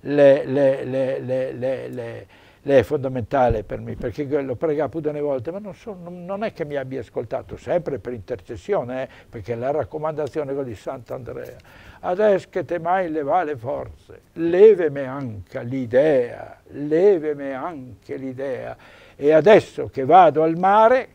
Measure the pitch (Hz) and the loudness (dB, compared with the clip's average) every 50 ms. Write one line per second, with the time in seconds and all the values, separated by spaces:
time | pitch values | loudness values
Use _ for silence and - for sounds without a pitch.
0 | - - 143 147 143 139 - 277 - - 131 135 143 135 135 135 127 127 127 135 | -6 -2 2 6 8 8 8 6 2 -2 0 2 2 2 2 0 -4 -6 -4 -4
1 | 135 127 135 - 131 123 127 131 131 135 135 127 120 131 135 123 120 127 127 123 | -2 -2 -4 -6 -6 -4 -4 -4 -4 -4 -6 -6 -6 -6 -6 -6 -8 -10 -12 -12
2 | 117 117 117 113 107 _ _ _ _ _ _ _ _ 139 139 135 110 - 143 151 | -12 -12 -12 -14 -16 _ _ _ _ _ _ _ _ 4 4 4 4 4 -2 -4
3 | 127 135 131 127 113 - - 143 127 120 117 110 101 - - 113 110 117 113 - | -4 -4 -6 -6 -8 -2 0 2 2 2 2 0 -4 -8 -12 -12 -10 -12 -12 -8
4 | - 127 110 - 147 135 135 147 139 131 127 - - 165 151 147 151 135 - 165 | -8 -10 -6 -8 -6 -4 -2 -4 -2 -4 -6 -4 -4 -4 -2 -2 -2 -4 -4 -6
5 | 151 151 147 147 147 147 139 135 113 165 165 196 214 208 175 - - - 208 180 | -6 -6 -6 -4 -4 -4 -4 -4 -6 -8 -10 -12 -12 -14 -18 -16 -16 -16 -16 -14
6 | 175 170 175 180 175 175 196 196 220 214 - - 165 147 147 139 135 127 131 135 | -14 -16 -14 -14 -12 -10 -8 -8 -8 -8 -8 -8 -10 -6 -6 -8 -8 -6 -10 -10
7 | 117 - _ 135 123 110 - 123 110 - 113 107 - - 143 180 160 - 143 120 | -12 -10 _ -10 -8 -6 -8 -10 -10 -10 -16 -16 -6 -4 -4 -2 -2 -4 -8 -8
8 | - 120 123 117 92 - 127 113 - - 123 107 - - 202 185 143 120 127 131 | -8 -10 -10 -10 -10 -10 -10 -10 -10 -14 -14 -14 -6 -4 -4 -4 -4 -4 -8 -8
9 | 131 135 - - - _ - 120 101 - 120 117 120 131 147 156 135 - - 156 | -8 -10 -12 -20 -20 _ -16 -16 -8 -8 -8 -6 -4 -4 -2 -2 -4 -6 -8 -8
10 | 151 156 156 143 151 135 - 160 147 135 139 139 139 127 110 95 - - 139 131 | -6 -6 -6 -4 -6 -6 -4 -6 -6 -4 -4 -6 -6 -8 -10 -12 -12 -12 -12 -12
11 | 113 _ 127 131 123 - - 131 - - - - - - - - - - - - | -12 _ -12 -12 -12 -12 -12 -12 -14 -14 -16 -20 -20 -20 -20 -20 -20 -20 -20 -12
12 | - 180 180 185 214 214 202 185 - - - 190 165 120 170 175 160 165 180 190 | -6 -6 -2 2 4 4 4 2 0 -4 -6 -6 -6 -4 -6 -6 -2 -2 -2 -2
13 | 190 170 156 156 147 139 151 185 175 147 151 123 110 120 147 139 131 - - - | -2 -2 -4 -4 -2 0 0 0 0 -2 -6 -8 -8 -8 -8 -8 -8 -12 -14 -20
14 | _ _ - - _ _ _ - 165 170 170 180 202 226 214 175 180 156 139 139 | _ _ -20 -20 _ _ _ -4 -2 0 6 8 10 10 10 8 4 -2 -2 -4
15 | 139 127 131 143 139 123 107 101 90 _ - 131 123 120 127 135 127 113 113 123 | -8 -8 -8 -8 -8 -10 -10 -12 -16 _ -12 -10 -8 -6 -6 -6 -6 0 2 4
16 | 143 160 151 131 120 117 113 104 - - - - _ _ - 131 143 147 151 165 | 4 6 4 2 2 0 -6 -14 -16 -16 -18 -20 _ _ -12 -10 -6 0 0 4
17 | 180 208 202 170 147 151 151 143 143 139 135 127 139 175 175 143 127 127 113 - | 4 4 4 4 0 -4 -6 -6 -6 -8 -8 -8 -8 -10 -10 -12 -16 -16 -20 -20
18 | _ _ 139 143 131 135 127 123 135 139 127 117 117 120 123 _ - - - - | _ _ -12 -10 -10 -10 -10 -8 -8 -8 -8 -8 -8 -12 -14 _ -18 -20 -20 -20
19 | - - - _ 143 143 156 156 147 190 214 - - - - - 139 110 - - | -20 -20 -16 _ 2 4 4 6 8 8 8 8 6 4 -8 -10 -10 -8 -6 -6
20 | 135 131 156 185 185 160 139 151 156 165 165 165 185 190 202 214 220 226 254 262 | 2 6 8 10 10 8 6 4 0 0 0 0 0 2 4 6 6 6 6 4
21 | 233 - _ | 0 -4 _